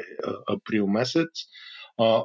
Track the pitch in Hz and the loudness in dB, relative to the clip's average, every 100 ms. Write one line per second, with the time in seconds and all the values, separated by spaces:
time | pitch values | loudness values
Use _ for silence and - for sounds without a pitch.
0 | - - - 98 - 101 - 110 98 107 | -6 -8 -8 -6 -4 -6 -2 0 2 2
1 | 127 165 160 - - - - - - - | 2 0 0 -4 -16 -18 -20 -20 -8 2
2 | 113 113 | 4 4